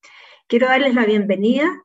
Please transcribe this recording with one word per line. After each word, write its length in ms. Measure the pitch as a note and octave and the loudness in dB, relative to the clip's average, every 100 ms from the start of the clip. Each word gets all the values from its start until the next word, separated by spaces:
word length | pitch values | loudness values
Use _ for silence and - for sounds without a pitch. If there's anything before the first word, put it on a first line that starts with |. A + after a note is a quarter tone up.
| - - - - - | -20 -20 -20 -20 -4
Quiero 220 | A#3+ B3+ | 0 2
darles 260 | C4 C#4 | 2 0
la 120 | B3 G#3+ | 0 0
bienvenida 760 | G#3+ G3+ F#3+ G#3+ C4 D#4+ - | 0 -2 -2 0 0 -2 -4